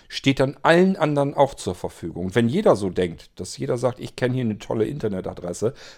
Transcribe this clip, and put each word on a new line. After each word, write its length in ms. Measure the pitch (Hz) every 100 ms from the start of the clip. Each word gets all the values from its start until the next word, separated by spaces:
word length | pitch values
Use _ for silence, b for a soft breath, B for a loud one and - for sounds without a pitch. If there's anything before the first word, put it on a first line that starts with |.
| B
steht 320 | - 139 135
dann 160 | 135 -
allen 340 | - 170 190 190
anderen 380 | 151 143 143
auch 220 | 143 139 -
zur 200 | - 90
Verfügung. 520 | 85 - 85 80 92
Und 80 | 113
wenn 120 | 117
jeder 280 | 165 214 117
so 140 | 98
denkt, 420 | 85 90 80 - -
dass 180 | 92 -
jeder 200 | 135 127
sagt, 220 | 127 -
ich 160 | 120 -
kenne 200 | 127 127
hier 100 | 117
eine 140 | 104
tolle 260 | - 117 107
Internetadresse, 880 | - 110 92 90 92 87 87 107 B B